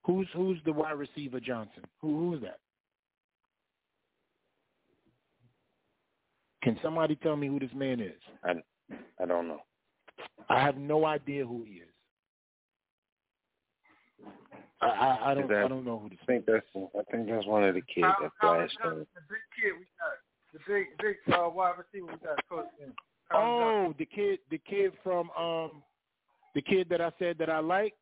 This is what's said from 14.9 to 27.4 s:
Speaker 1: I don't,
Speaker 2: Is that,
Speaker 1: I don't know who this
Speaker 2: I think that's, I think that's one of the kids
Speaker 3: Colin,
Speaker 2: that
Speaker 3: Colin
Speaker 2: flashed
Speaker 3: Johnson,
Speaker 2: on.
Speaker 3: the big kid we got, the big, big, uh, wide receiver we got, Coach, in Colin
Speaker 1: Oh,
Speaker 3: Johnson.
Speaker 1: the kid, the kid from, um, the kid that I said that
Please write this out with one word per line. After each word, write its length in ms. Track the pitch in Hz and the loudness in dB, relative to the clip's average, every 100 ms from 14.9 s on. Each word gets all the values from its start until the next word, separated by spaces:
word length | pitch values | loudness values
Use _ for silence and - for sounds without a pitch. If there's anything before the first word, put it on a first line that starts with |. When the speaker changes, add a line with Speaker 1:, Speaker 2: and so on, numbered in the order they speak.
| 98 135 131 131 | 4 2 4 2
Speaker 1:
I 40 | |
don't, 100 | 139 | 0
Speaker 2:
Is 60 | 135 | 2
that, 140 | 104 | 2
Speaker 1:
I 40 | 101 | 2
don't 160 | 131 | -2
know 140 | 123 113 | -6 -8
who 100 | 104 | -10
this 100 | - | -10
Speaker 2:
I 40 | - | 0
think 200 | 123 107 | 0 4
that's, 180 | 110 - | 2 2
I 280 | 98 95 101 - | -10 -6 -6 -4
think 180 | 117 107 | -4 -2
that's 180 | 113 101 | -2 2
one 180 | 107 | 6
of 100 | 98 | 6
the 80 | 90 | 4
kids 240 | - 87 90 | -2 2 4
Speaker 3:
Colin, 80 | 98 | 4
Speaker 2:
that 80 | - - | 0 2
Speaker 3:
Colin 200 | - 170 | 4 6
Speaker 2:
flashed 180 | 85 - | 2 -4
Speaker 3:
Johnson, 180 | 170 156 | -4 -6
Speaker 2:
on. 60 | 156 | -12
Speaker 3:
the 60 | 175 151 | -18 -12
big 160 | 214 - | -12 -12
kid 180 | - 202 170 | -2 -2 -2
we 80 | 185 _ | -14 _
got, 180 | 160 - _ _ _ | -8 -8 _ _ _
the 60 | 156 185 | -16 -2
big, 200 | 202 196 - 208 196 - | 0 0 -2 -2 -2 2
big, 80 | |
uh, 160 | 175 170 | 4 4
wide 240 | 170 185 175 | 2 0 0
receiver 300 | 180 202 170 | -10 -12 -12
we 60 | 165 170 | -10 -4
got, 120 | 147 - | -6 -4
Coach, 180 | 170 - - | -8 -8 -12
in 120 | 139 - _ _ _ | -18 -18 _ _ _
Colin 160 | 214 226 | 2 4
Speaker 1:
Oh, 380 | 240 226 214 | 4 4 4
Speaker 3:
Johnson. 100 | 180 151 | 2 -2
Speaker 1:
the 80 | 156 | -8
kid, 320 | 202 202 190 _ | -2 0 0 _
the 80 | 156 | -10
kid 340 | - 202 196 185 | -4 0 0 0
from, 280 | 185 180 170 | -2 0 -2
um, 500 | 165 170 165 160 151 _ _ _ _ _ _ _ | -4 -2 -2 -4 -12 _ _ _ _ _ _ _
the 80 | 143 | -4
kid 260 | - 190 170 | 2 2 4
that 140 | 170 | 0
I 100 | 170 - | 0 -2
said 180 | 175 | -2
that 120 | 160 | 0